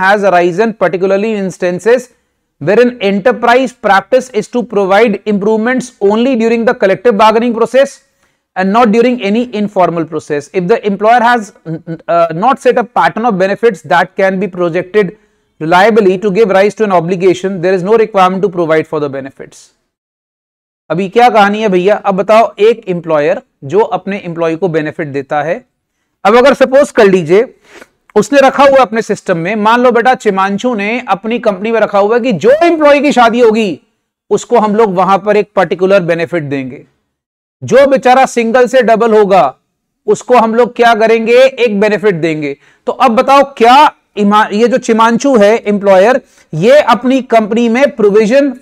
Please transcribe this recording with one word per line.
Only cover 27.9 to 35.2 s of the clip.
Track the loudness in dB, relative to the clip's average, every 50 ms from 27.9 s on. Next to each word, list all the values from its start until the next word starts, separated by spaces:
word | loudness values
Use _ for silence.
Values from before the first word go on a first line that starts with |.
| _ _ _ _ -2
उसने | -2 -2 2 2 2
रखा | 2 2 2 2 2
हुआ | 4 4 2
अपने | 2 0 -2 -4
सिस्टम | -6 -6 -8 -6 -4 -4 -4 -4
में, | -4 -4 -4
मान | -2 0 0 2 2
लो | 2 2
बेटा | 2 2 2 0 0
चिमांशु | 0 -2 -2 -2 -2 -2 -2 -4 -4 -4 -4 -4
ने | -4 -4 -6 -6 -6 -6 -6
अपनी | -6 -6 -4 -6 -6 -4
कंपनी | -2 -4 -4 -4 -4 -4
में | -2 -2
रखा | -2 0 0 0
हुआ | 0 0 0
है | 0
कि | 0 -2 -2
जो | 0 2 2 2 4
एम्प्लॉय | 2 2 2 2 4 4 4 4
की | 2 2
शादी | 2 2 2 2 2 2
होगी | 2 2 2 0 -2 -4 -6 -10 _ _ _ _ _ _ _ _ _ -4
उसको | -4 -4 -2 -2 0 0
हम | 0 0 0
लोग | 0 0 0 0
वहां | 0 0 0 0
पर | 0